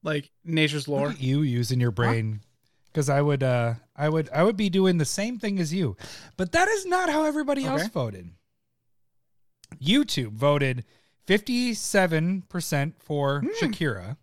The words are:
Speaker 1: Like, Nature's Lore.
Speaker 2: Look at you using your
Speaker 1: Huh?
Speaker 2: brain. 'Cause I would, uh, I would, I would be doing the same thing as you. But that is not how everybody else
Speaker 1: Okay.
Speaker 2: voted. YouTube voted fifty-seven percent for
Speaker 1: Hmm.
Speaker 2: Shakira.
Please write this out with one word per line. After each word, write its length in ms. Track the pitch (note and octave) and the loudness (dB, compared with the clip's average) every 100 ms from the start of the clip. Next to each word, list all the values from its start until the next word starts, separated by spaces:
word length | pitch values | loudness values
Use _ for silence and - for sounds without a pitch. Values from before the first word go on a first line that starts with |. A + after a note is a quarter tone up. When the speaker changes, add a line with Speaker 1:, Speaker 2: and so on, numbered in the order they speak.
Speaker 1:
Like, 280 | D#3 D3+ C#3+ _ | -4 -6 -6 _
Nature's 420 | E3 D#3+ D#3 D3 C#3 | -4 2 2 0 -2
Lore. 200 | C#3+ C#3+ | -2 -2
Speaker 2:
Look 80 | G#2+ | -2
at 60 | |
you 180 | C3 C#3 | 0 2
using 400 | D3+ A#2+ A2+ B2+ | 2 0 0 2
your 100 | A#2+ | 2
Speaker 1:
Huh? 40 | |
Speaker 2:
brain. 460 | G2 A#2 A2+ A2 G#2+ - _ _ _ _ | 2 0 2 -2 -6 -12 _ _ _ _
'Cause 160 | - C#3+ | -4 0
I 120 | C#3 | 2
would, 200 | D3 C#3+ | 2 2
uh, 320 | C3 B2 A#2 A#2 _ - | 2 2 0 -4 _ -4
I 120 | D3+ | -2
would, 200 | D#3+ D3+ | 0 -2
I 140 | D3 | 2
would 120 | F#3 G3+ | 2 2
be 120 | G3+ | 0
doing 280 | F#3 F#3+ F3 | 4 4 4
the 60 | |
same 360 | D3 - G#3+ B3 | 0 -2 -4 -4
thing 180 | G#3+ G3 | -4 -2
as 160 | D#3+ | -2
you. 220 | F3 D3+ F2+ - - - - | -2 -2 -4 -12 -18 -20 -6
But 160 | F#3 | -2
that 160 | E4 F#4+ | 2 2
is 180 | A4 F#4+ | 2 0
not 220 | F4+ F4+ | 0 2
how 140 | D4+ | 2
everybody 400 | D#4 D4+ C#4+ C#4 | 2 0 -2 -2
else 160 | C4+ C#4 | -2 -2
Speaker 1:
Okay. 80 | G3 | -2
Speaker 2:
voted. 400 | F3 A#2+ F#2+ F2 E2 _ _ _ _ _ _ _ _ _ _ _ _ _ - | -2 -4 -6 -16 -20 _ _ _ _ _ _ _ _ _ _ _ _ _ -8
YouTube 500 | C3+ B3 C#4 - A#2 | 2 2 2 -2 -4
voted 500 | G#2+ C#3+ D3 C#3 B2 - _ _ _ - | 0 2 4 2 -2 -8 _ _ _ 0
fifty-seven 1160 | G3+ G3+ A#3+ B3 A3 - G3+ F#3 D#3+ E3 F#3+ | 0 2 -2 0 -2 0 2 2 2 0 -2
percent 520 | - F3+ D#3+ D3 C#3+ - | -4 -8 -2 -2 -2 -6
for 380 | _ D3 C#3 C#3+ | _ -2 0 0
Speaker 1:
Hmm. 80 | B3 A4 | -2 -2
Speaker 2:
Shakira. 520 | F4+ G#3+ D#3 G2 F2+ C#3 | -2 0 -2 -2 -8 -12